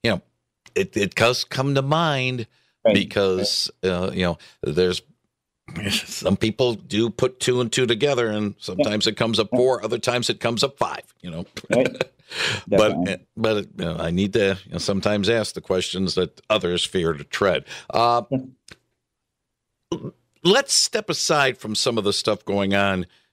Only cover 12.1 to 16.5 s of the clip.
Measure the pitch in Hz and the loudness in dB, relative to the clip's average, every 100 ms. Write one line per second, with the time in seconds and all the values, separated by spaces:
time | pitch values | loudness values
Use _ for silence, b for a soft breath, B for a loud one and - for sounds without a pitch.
12.1 | _ B B B 107 B 101 107 87 92 | _ B B B -4 B 4 4 2 -2
13.1 | 95 _ - 113 104 - - 87 82 82 | -4 _ -4 0 0 -4 -6 -6 -4 -2
14.1 | 87 101 113 98 95 - 82 - 98 101 | 0 2 2 2 0 -6 -8 -4 -2 0
15.1 | 104 98 117 107 - - 92 - 92 95 | 0 2 0 0 -6 -2 -2 -2 -4 -2
16.1 | 95 87 - - | 0 -2 -4 -2